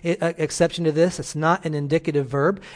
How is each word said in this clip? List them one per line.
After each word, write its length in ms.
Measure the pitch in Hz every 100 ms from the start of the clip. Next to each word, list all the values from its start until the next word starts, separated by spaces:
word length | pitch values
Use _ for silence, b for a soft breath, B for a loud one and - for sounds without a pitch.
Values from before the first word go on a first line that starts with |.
i-, 140 | 170 175
uh, 140 | 170 170
exception 480 | 151 - 165 -
to 80 | 160
this, 260 | 151 180 175
it's 160 | -
not 300 | 151 156 185
an 80 | 165
indicative 540 | 151 143 160 160 147 131
verb. 360 | 139 156 202 B